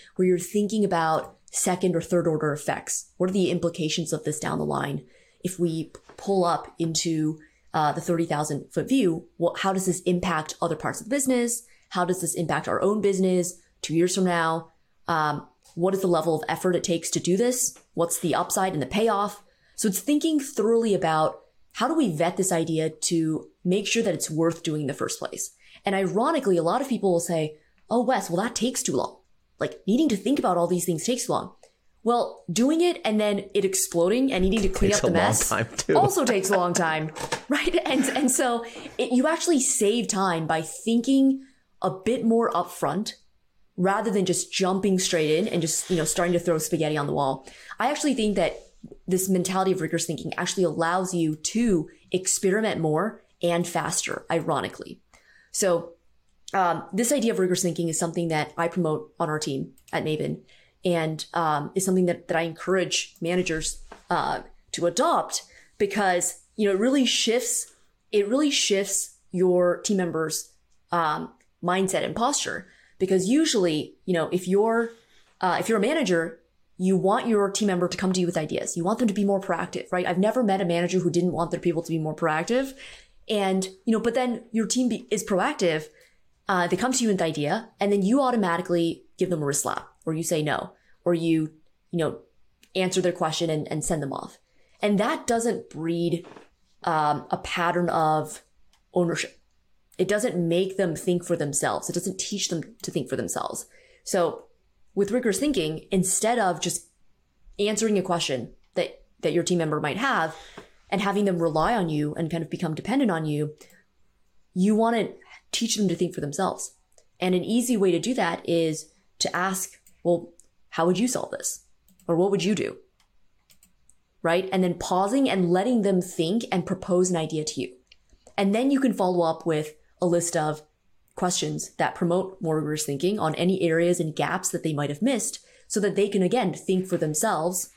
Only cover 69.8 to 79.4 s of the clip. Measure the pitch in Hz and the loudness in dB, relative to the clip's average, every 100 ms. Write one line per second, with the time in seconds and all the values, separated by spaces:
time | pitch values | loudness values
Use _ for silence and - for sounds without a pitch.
69.8 | - 196 175 156 160 - - _ _ _ | 0 0 0 -2 -2 -4 -8 _ _ _
70.8 | - 175 160 160 165 - _ - 175 185 | -6 -2 0 -2 -6 -14 _ -6 -2 0
71.8 | 190 160 - 180 247 277 - - - - | 2 0 -2 0 0 0 -4 -8 -12 -20
72.8 | _ - 185 185 185 285 311 220 175 151 | _ -4 2 2 4 2 4 2 2 0
73.8 | - - - 175 151 180 180 196 226 226 | -4 -10 -2 0 0 -2 2 2 4 2
74.8 | 226 - _ _ _ - 185 170 175 220 | -2 -6 _ _ _ -4 -2 0 0 2
75.8 | 214 320 208 170 165 - _ _ _ - | 2 0 2 0 0 -8 _ _ _ -2
76.8 | 185 185 190 226 233 208 196 196 208 180 | 2 2 2 2 2 2 2 0 0 2
77.8 | 175 175 185 185 175 175 156 - - 170 | 0 0 0 0 0 0 -2 -4 -4 -4
78.8 | 170 226 240 196 202 196 | -2 0 0 2 2 0